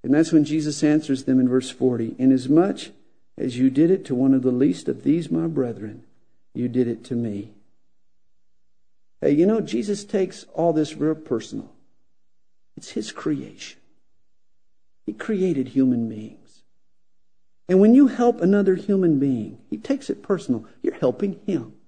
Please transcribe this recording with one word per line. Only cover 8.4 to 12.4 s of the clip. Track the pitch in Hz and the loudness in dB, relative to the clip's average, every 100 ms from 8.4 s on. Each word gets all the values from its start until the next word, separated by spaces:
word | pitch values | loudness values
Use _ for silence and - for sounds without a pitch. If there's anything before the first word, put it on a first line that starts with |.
| - - - - - - - - | -20 -20 -20 -20 -20 -20 -20 -4
Hey, | - | 0
you | 147 | 4
know, | 185 220 | 2 2
Jesus | 151 233 208 202 | -2 -4 -4 -6
takes | - 202 185 - - | -4 -4 -4 -6 -12
all | - 170 | -2 0
this | 156 156 - | 0 -2 -2
real | 151 | -4
personal. | 156 - 113 - 110 110 - - - _ _ _ - | -4 -6 -6 -6 -14 -14 -20 -20 -20 _ _ _ -20